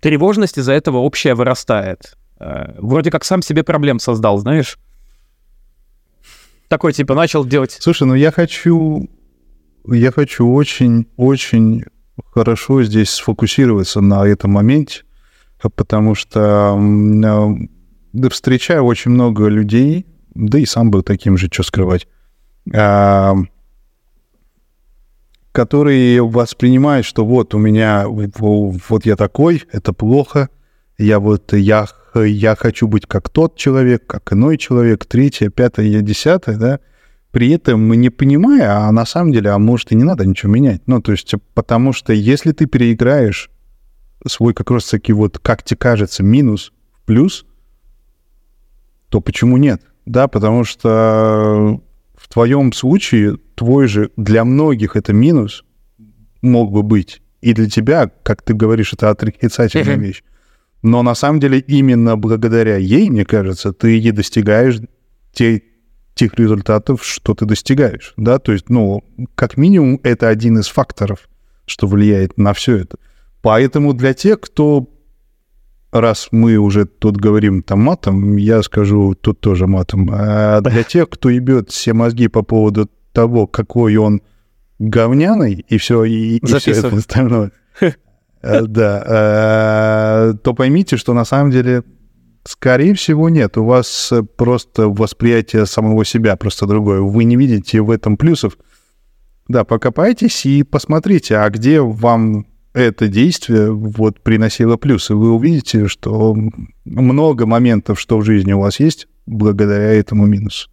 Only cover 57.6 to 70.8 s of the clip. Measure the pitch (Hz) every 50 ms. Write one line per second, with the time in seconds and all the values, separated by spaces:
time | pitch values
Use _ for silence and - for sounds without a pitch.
57.6 | 113 104 - 117 107 123 147 165 127 101 _ _ _ - 110 - _ - 113 104
58.6 | 110 110 113 110 107 - - - - 107 104 - - 110 - _ - 117 - -
59.6 | 123 107 - 165 127 104 143 139 104 98 92 - _ _ _ _ _ _ _ _
60.6 | _ _ _ _ - 113 117 120 123 123 117 - - 143 151 156 139 139 135 135
61.6 | 131 - 143 143 135 131 123 117 117 117 113 107 104 110 113 110 110 117 110 117
62.6 | 113 110 104 98 95 92 110 151 220 202 135 107 98 - - 107 98 95 92 -
63.6 | - 101 95 _ - 113 113 113 110 117 107 104 101 - - 120 104 104 104 110
64.6 | 123 131 120 110 110 - _ _ _ _ _ _ _ _ _ - 123 113 113 104
65.6 | _ _ _ _ _ _ _ _ _ _ _ - 123 107 - - 117 107 107 101
66.6 | 98 - 107 107 - - 135 120 - - - - _ - 104 - 110 107 107 -
67.6 | - - 135 139 143 113 - - - - _ - 107 113 123 139 _ - 107 95
68.6 | - - 120 123 110 98 98 101 _ _ _ - 127 - _ - - 117 - 131
69.6 | 143 180 202 180 151 127 135 135 - 131 120 113 - 113 110 107 113 120 113 110
70.6 | 101 - - -